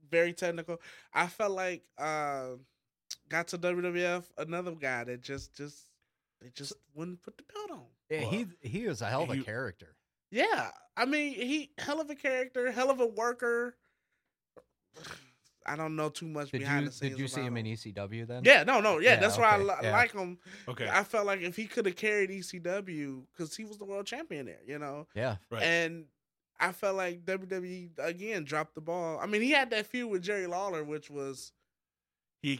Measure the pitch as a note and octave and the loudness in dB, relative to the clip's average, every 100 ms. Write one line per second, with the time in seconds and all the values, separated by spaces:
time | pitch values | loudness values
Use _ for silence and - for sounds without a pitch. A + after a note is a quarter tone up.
0 | D3+ E3+ E3+ E3+ F3+ E3+ E3 E3+ - - | 0 4 4 2 0 -2 -4 -8 -10 -20
1 | - C#3+ F3 - G#3 F#3+ F#3 F3 - - | -2 2 2 2 0 0 -2 -4 -8 -6
2 | D3+ D3+ D3 C#3 C3 B2+ C3+ _ _ _ | -2 0 -2 -2 -6 -10 -16 _ _ _
3 | - - - D#3+ E3+ F3 F3 F3+ F3+ F3 | -14 -14 -4 -2 -2 -2 0 0 0 2
4 | F3 F3+ F3 - D#3 E3+ F3+ E3 C3+ B2+ | 2 0 -4 -8 -4 -4 -4 -4 -2 -2
5 | A#2+ B2 B2+ C#3 - - D3 D3 - _ | -4 -8 -8 -10 -10 -12 -14 -14 -20 _
6 | _ _ _ _ B2 A#2+ C#3 - _ C#3+ | _ _ _ _ -20 -14 -12 -12 _ -10
7 | E3+ F3+ - - - G#4 G#4 C4+ B2 _ | -10 -10 -14 -18 -14 -12 -10 -12 -16 _
8 | - D#3 A#2 G3+ G#3+ - A#2+ D#3+ A#3 A#2 | -6 -4 -2 -2 -4 -8 -8 -4 -2 -2
9 | G#2+ C3 D#3+ C3+ A#2+ A2+ B2+ - D#2+ _ | 0 0 0 -2 -2 -4 -6 -8 -16 _
10 | _ _ _ G#3+ G4 F#4 A3+ - - - | _ _ _ 0 2 2 -2 -8 -8 -2
11 | B3+ D4+ D4 A#3 B3 D4+ C#4+ - - D4+ | 0 2 0 -2 -2 -2 -4 -8 -4 -2
12 | D4+ D4 C#4 C4 B3+ B3+ B3 A3+ C4+ C4 | -4 -4 0 0 0 -2 0 2 2 4
13 | A#3+ G#3 A#3 B3 A#3+ A#3+ A#3+ - _ _ | 2 2 0 0 0 0 -2 -6 _ _
14 | _ _ _ _ _ - - _ _ - | _ _ _ _ _ -20 -20 _ _ -18
15 | D#3+ - - _ _ _ - D3 D#3+ D#3 | -16 -16 -20 _ _ _ -6 -4 -2 0
16 | D3+ D3+ E3+ D3+ C#3+ B2+ C#3 C#3+ C#3+ B2 | -2 -2 -6 -6 -4 -2 2 2 2 -2
17 | C#3 C3+ C3+ B2+ B2+ A#2 A2 A2 A2+ G2+ | -4 -2 -4 -2 -2 -2 -2 -6 -8 -8
18 | G2+ A2+ A#2 B2 G#3+ C4 E3 B3+ G#3+ E3 | -6 -6 -6 4 8 10 8 4 4 6
19 | G#3+ A3 G#3 G#3+ A3+ G3+ G3 F#3 G#3+ G#3 | 8 8 6 6 8 8 4 2 4 4
20 | A#3+ G#3 F3+ F3 - - - B2+ A#2 F#3+ | 4 2 -6 -6 -14 -14 -10 -4 0 2
21 | G3+ A3+ G3+ G3 F3 F3+ A3 - G3+ F3+ | 2 2 0 0 -2 -4 -4 -2 -2 0
22 | G#3+ G#3 F#3+ F#3+ F3 F3+ E3+ F#3+ F#3+ D#3 | 0 2 0 -2 -8 -8 -4 -4 -4 -8
23 | C#3+ C3 C3 - D#3+ - G#3+ G#3 G3+ G3 | -8 -8 -12 -10 -8 -8 -12 -12 -8 -8
24 | G3+ B3 E4 D3+ A#2+ D2 G#2 D3 D3 C#3+ | -6 -8 -8 -8 -8 -12 -12 -10 -8 -10
25 | D#3 G#2 B2 G#2 - A#2 E3 E3+ E3 E3 | -8 -4 -2 -4 -6 -2 2 4 2 -4
26 | D#3+ _ _ _ _ - F3 F3+ G3+ F#3+ | -14 _ _ _ _ -2 -2 0 0 0
27 | F#3 F3 E3+ F#3+ F#3 F#3+ F3+ F3+ F3 D#3+ | -2 -4 -2 -4 -2 -6 -6 -8 -10 -4
28 | D#3 F3 G#3+ G#3 C#3+ D3+ D#3+ - D#3+ F3 | -4 -4 -4 -4 -2 -2 -2 -6 -4 -2
29 | E3 D#3 F#3+ G#3 B3 D4 C4 A3 G#3+ B3 | -2 -2 0 2 6 6 4 2 0 -2
30 | A#3 F#3+ F3+ G#3 F3+ F3 G3+ E3 D3+ D3+ | 0 0 0 -2 -2 -2 -2 -2 -4 -6
31 | D3 C#3+ C#3 C3 - - _ _ _ _ | -8 -6 -6 -8 -12 -18 _ _ _ _
32 | _ _ _ _ D3 C3 | _ _ _ _ -2 -2